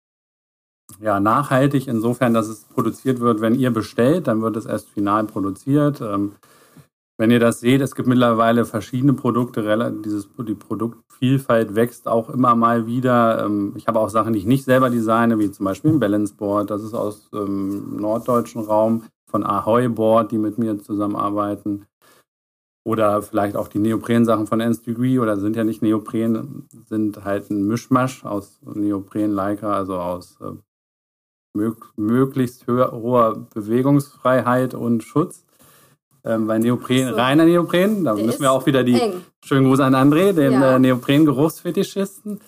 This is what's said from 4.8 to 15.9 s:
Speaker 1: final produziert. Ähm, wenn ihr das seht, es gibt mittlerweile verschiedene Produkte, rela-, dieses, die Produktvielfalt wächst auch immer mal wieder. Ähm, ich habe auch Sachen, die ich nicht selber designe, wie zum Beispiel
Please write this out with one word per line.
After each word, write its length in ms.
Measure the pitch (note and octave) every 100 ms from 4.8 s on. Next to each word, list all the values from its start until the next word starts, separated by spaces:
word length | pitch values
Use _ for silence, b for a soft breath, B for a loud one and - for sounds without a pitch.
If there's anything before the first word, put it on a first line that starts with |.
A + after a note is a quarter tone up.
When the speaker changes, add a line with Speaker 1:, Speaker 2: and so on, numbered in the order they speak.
| -
Speaker 1:
final 340 | - G2+ G#2+ A2
produziert. 760 | A2 G2 F#2+ - C#3+ D3 C#3+
Ähm, 320 | A#2 G2+ G2+ - b b b b b _ _ -
wenn 100 | A2+
ihr 80 | A#2+
das 180 | A#2 A2
seht, 220 | A#2+ C3+
es 140 | C#3 -
gibt 120 | A2+
mittlerweile 560 | B2+ A#2+ A2+ A2+ A#2 A2+
verschiedene 480 | A2 - B2 C#3
Produkte, 520 | A#2+ B2 A2+ B2 - G#2+
rela-, 260 | G#2+ A#2+
dieses, 380 | G#2+ G#2 G#2 G2 -
die 160 | A2 G2+
Produktvielfalt 1200 | - G#2 A#2 - _ _ B2+ C3+ - A#2 G#2 G2+
wächst 320 | A#2+ - -
auch 220 | A#2 A#2
immer 260 | A#2+ B2+ A#2
mal 320 | A2+ A#2 A2+
wieder. 580 | B2 B2+ A#2+ A#2 A2+ G#2+
Ähm, 280 | G#2 G2+ G#2
ich 120 | -
habe 120 | A2+
auch 100 | G#2
Sachen, 220 | A2 A2
die 60 | A2
ich 60 | F#2+
nicht 180 | C#3
selber 260 | C3 C3 B2+
designe, 480 | A#2+ A2 A2+ A#2 A2
wie 140 | G2+
zum 140 | - G2
Beispiel 260 | F#2+ D#3